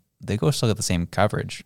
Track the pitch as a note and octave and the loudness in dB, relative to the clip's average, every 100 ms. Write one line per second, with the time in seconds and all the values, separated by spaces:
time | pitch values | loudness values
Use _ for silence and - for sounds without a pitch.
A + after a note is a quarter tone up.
0 | _ _ - G2+ D#3 - A#2 G2 - F2+ | _ _ -4 0 2 2 0 0 0 0
1 | E2+ - G2+ - - - | 0 0 0 0 -6 -10